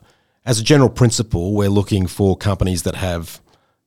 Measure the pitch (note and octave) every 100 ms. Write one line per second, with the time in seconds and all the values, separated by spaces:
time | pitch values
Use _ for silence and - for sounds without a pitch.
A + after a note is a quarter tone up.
0 | _ _ _ _ C3 A2 A2+ D3 B2 -
1 | A#2+ - A2+ E2+ F#2 G#2 G2 G2+ F#2+ G2+
2 | F2 - G2 F2+ G2+ F#2+ F#2 F2 F#2 -
3 | F#2+ E2+ D#2 - _ _ _ _